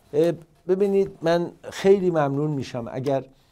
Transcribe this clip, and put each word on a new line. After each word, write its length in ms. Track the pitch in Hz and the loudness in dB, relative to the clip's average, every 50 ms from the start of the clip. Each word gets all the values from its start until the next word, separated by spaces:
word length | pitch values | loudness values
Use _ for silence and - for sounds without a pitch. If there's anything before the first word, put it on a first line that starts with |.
| _ _ - | _ _ 0
اه، 200 | 147 165 170 160 - - - _ _ _ 170 | 0 2 0 0 -4 -8 -20 _ _ _ -2
ببینید 500 | 185 190 202 196 196 196 196 190 - - 151 | 0 0 0 2 2 2 0 -2 -4 -4 -2
من 300 | 165 170 175 175 - - - - 104 - | 0 0 0 0 -4 -8 -12 -16 -14 -8
خیلی 380 | - - 196 196 208 180 180 | 0 4 4 4 4 4 2
ممنون 400 | 165 160 143 139 139 139 151 156 | 2 2 0 0 0 -2 -2 -2
می‌شم 380 | 151 135 117 - - 123 117 - - | -4 -4 -6 -8 -8 -10 -10 -10 -8
اگر 320 | 135 123 139 135 135 135 - - _ _ _ | -6 -4 -2 -2 -2 -4 -8 -16 _ _ _